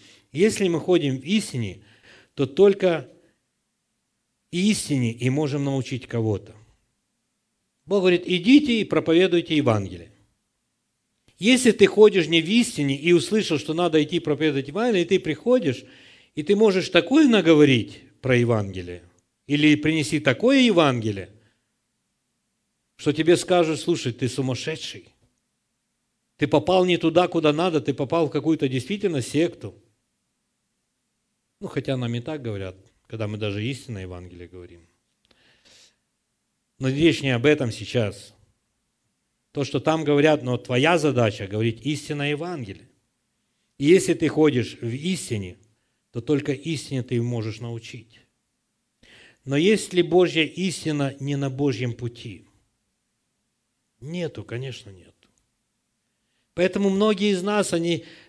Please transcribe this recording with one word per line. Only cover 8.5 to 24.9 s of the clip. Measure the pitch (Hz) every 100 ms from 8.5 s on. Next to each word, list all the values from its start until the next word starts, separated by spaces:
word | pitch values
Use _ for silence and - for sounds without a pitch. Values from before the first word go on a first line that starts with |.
| 285 294 226
и | -
проповедуйте | 160 151 165 185 170 170 156
Евангелие». | 123 107 95 87 85 _ _ _ _ _ _ _ _ _ _ _ _ _
Если | 190 254 254
ты | 202 196
ходишь | - 214 190 156
не | 165
в | 160
истине | 233 240 - 143 135
и | 160
услышал, | 175 - 214 - 151
что | -
надо | 156 175 156
идти | 151 170
проповедовать | 156 143 156 139 135
Евангелие, | 160 247 196 170
и |
ты | 190
приходишь, | 156 143 233 254 170 117 - - - - _ -
и |
ты | 151
можешь | 202 220 185 -
такое | 170 165 285 294
наговорить | 220 165 151 151 123 101 - - _
про | 127 123
Евангелие, | 117 113 98 92 87 87 87 _ _ _ -
или | 147 151 147
принеси | 156 160 139 151
такое | 139 120 233 269
Евангелие, | 247 170 151 123 107 98 90 _ _ _ _ _ _ _ _ _ _ _ _ _ _ _ _ _
что | 151
тебе | 147 165 170
скажут: | - 180 160 151
«Слушай, | - 165 127
ты | 113 127
сумасшедший, | - 131 120 - 156 -